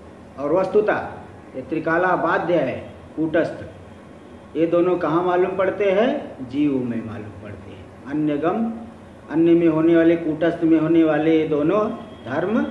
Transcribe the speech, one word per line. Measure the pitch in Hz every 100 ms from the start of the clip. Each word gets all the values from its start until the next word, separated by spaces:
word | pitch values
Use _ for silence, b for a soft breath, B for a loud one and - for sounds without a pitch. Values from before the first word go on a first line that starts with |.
| - - - -
और | 143
वस्तुता, | 175 185 214 - 131 - - - - - 131
ये |
त्रिकाला | 127 160 156 165 185 175
बाध्य | 165 190 165
है, | 170 131 117 - - - -
कूटस्थ, | 160 165 143 - - - - - - - - - - 147
ये | 165
दोनों | 175 180 170
कहाँ | 160 160
मालूम | 180 180 185 190
पड़ते | 190 - 202
हैं? | 185 254 294 - - 123
जीव | 139 147
में | 131 120 113 110
मालूम | 104 104 -
पड़ते | 104 98 -
हैं। | - - - -
अन्यगम | 151 151 147 160 214 226 - - - - - -
अन्य | 151 165
में | 170 170
होने | 156 160 165
वाले, | 165 170
कूटस्थ | 156 151 170 165
में | 165 160
होने | 156 165
वाले | 160 151 160 160
ये | 151
दोनों | 147 151 208 214 - - -
धर्म | 120 139 185 233 302